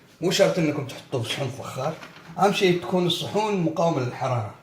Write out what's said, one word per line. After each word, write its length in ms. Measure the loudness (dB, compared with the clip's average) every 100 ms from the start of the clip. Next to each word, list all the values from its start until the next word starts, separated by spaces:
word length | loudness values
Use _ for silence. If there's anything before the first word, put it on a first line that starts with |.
| -20 -4
مو 100 | 0
شرط 280 | 4 4 4
إنكم 280 | 0 0 -6
تحطوه 340 | -12 -6 -6
في 80 | -4
صحون 180 | -4 -6
فخار، 460 | -6 -10 -6 -6 -6 -14 -20 -14 0
أهم 140 | 2
شيء 280 | 4 4 4
تكون 240 | 2 0 2
الصحون 560 | 0 -2 0 0 0
مقاومة 380 | 0 2 2 2
للحرارة 560 | -2 -2 -2 -2 -2 -10